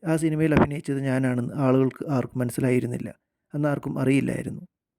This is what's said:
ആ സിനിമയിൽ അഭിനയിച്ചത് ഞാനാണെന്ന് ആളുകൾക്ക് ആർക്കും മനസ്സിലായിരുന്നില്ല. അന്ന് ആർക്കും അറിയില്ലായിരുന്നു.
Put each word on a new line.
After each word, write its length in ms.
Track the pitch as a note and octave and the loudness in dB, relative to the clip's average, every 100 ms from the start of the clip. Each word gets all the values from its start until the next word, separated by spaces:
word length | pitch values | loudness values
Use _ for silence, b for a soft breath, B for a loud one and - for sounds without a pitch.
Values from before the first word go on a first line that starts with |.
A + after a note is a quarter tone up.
| F3+ | -2
ആ 60 | D#3+ | 0
സിനിമയിൽ 360 | D#3+ D#3 D#3+ D3 | 0 2 2 4
അഭിനയിച്ചത് 440 | D3 C#3+ - C#3 | 2 -2 -4 -2
ഞാനാണെന്ന് 540 | C3+ C3 C3 B2 A#2 | 0 0 0 0 -2
ആളുകൾക്ക് 500 | D3 C3+ C3 C3 - - | 0 4 4 2 0 -4
ആർക്കും 300 | C3+ A#2+ B2+ | -2 -2 -4
മനസ്സിലായിരുന്നില്ല. 720 | B2 - C3+ B2+ B2 B2 - - _ _ _ | -4 0 0 2 0 -6 -8 -14 _ _ _
അന്ന് 140 | D3 D3 | -4 -2
ആർക്കും 300 | C3 C3+ D3 | -2 -4 -2
അറിയില്ലായിരുന്നു. 640 | C3 C#3 A#2+ - - - F3+ _ _ | 2 2 2 -2 -6 -10 -14 _ _